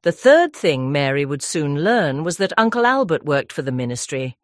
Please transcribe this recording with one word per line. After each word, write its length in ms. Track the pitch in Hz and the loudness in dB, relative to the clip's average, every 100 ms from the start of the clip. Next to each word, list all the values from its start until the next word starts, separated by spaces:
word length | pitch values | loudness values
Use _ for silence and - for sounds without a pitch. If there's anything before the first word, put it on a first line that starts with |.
The 80 | 170 | -2
third 420 | 170 254 311 349 | 2 6 6 4
thing 380 | - 190 135 131 | 0 0 0 0
Mary 320 | 143 139 139 | 0 0 0
would 180 | 139 139 | -2 -6
soon 400 | - 170 147 143 | -4 -4 -2 0
learn 400 | 185 240 160 135 | 0 0 0 -2
was 140 | 165 170 | -4 -2
that 160 | 190 - | -2 0
Uncle 300 | 226 233 240 | 0 2 0
Albert 380 | 269 220 151 | 0 0 -2
worked 280 | 151 139 - | 0 -2 -2
for 100 | - | -8
the 100 | 135 | -6
ministry. 640 | 127 120 120 - 135 131 - | -4 -4 -6 -6 -6 -6 -10